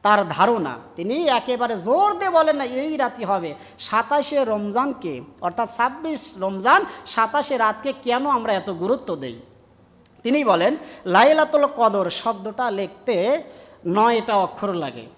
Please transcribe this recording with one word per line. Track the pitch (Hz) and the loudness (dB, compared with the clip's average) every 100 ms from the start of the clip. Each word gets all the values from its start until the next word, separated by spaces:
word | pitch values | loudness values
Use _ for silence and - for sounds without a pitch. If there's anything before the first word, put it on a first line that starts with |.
তার | 202 208 180 | 6 4 4
ধারণা, | 151 202 226 147 120 - - | 2 2 4 -2 -6 -14 -8
তিনি | 185 277 320 | -4 0 2
একেবারে | 240 - 240 240 214 | 0 0 -2 -2 -2
জোর | 180 311 415 359 | 0 2 2 2
দিয়ে | 381 | 2
বলেন | 339 311 294 | 4 4 2
না | |
এই | 254 254 302 302 | -2 -4 -4 -2
রাতই | 247 240 | -4 -4
হবে, | 190 196 165 143 - - | -4 -2 -4 -10 -16 -14
সাতাশে | - 220 233 285 285 285 | -2 -2 2 0 2 0
রমজানকে, | 247 214 208 214 277 - 170 127 143 - | 0 -2 -2 -2 -2 -4 -8 -10 -14 -6
অর্থাৎ | 175 175 220 - | -4 -2 -4 0
ছাব্বিশ | 240 277 320 311 - 190 | -2 -2 -8 -8 -10 -6
রমজান, | 190 196 220 370 403 - - | -6 -2 4 4 2 -10 -6
সাতাশে | - 220 285 285 262 | -2 0 0 -2 0
রাতকে | 220 214 277 269 | 0 0 -6 -6
কেন | 247 240 285 | -2 0 0
আমরা | 262 226 | 0 0
এত | 196 196 | -2 -2
গুরুত্ব | 170 185 262 - 160 | -6 -2 -2 -2 -8
দেই? | 131 113 - - _ _ _ _ _ _ | -8 -14 -20 -20 _ _ _ _ _ _
তিনি | 226 285 | 0 2
বলেন, | 254 170 190 302 - - 185 | 4 4 2 0 -8 -12 2
লাইলাতুল | 185 262 311 311 302 285 269 | 6 6 6 4 2 2 2
কদর | 220 202 175 | 2 2 -2
শব্দটা | - 226 208 208 208 247 | -2 -4 -4 -8 -4 -4
লিখতে | 196 190 - - 196 208 294 - - - - 175 | -4 -6 -6 -2 0 0 0 -4 -20 -20 -10 -2
নয়টা | 196 226 233 220 208 | 2 4 2 0 0
অক্ষর | 180 - 202 | 0 -4 -6
লাগে | 175 143 117 113 | -4 -6 -10 -20